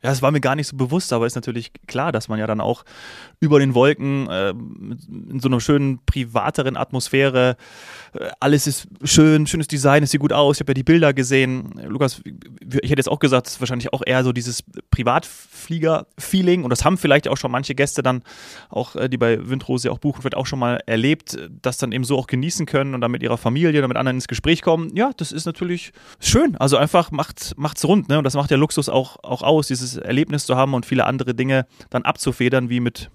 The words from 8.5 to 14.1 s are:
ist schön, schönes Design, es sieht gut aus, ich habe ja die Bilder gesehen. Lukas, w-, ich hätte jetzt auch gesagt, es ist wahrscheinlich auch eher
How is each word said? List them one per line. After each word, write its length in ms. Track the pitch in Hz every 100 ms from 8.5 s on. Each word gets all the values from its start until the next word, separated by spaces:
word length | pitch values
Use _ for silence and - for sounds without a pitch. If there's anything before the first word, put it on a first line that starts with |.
| 143 147
ist 220 | 139 - -
schön, 420 | 151 - 156 156 151
schönes 220 | 156 151
Design, 340 | 147 139 143
es 80 | 147
sieht 100 | 151
gut 120 | 143
aus, 240 | 147 143 143
ich 40 |
habe 100 | 143
ja 40 |
die 80 | 135
Bilder 320 | 131 165 156
gesehen. 680 | 135 123 135 131 127 - - 67
Lukas, 340 | 127 139 -
w-, 560 | - - - - - 131
ich 80 | -
hätte 80 | 143
jetzt 100 | 131
auch 120 | -
gesagt, 260 | 139 127 -
es 60 |
ist 80 | -
wahrscheinlich 320 | 123 123 120
auch 100 | 135
eher 200 | -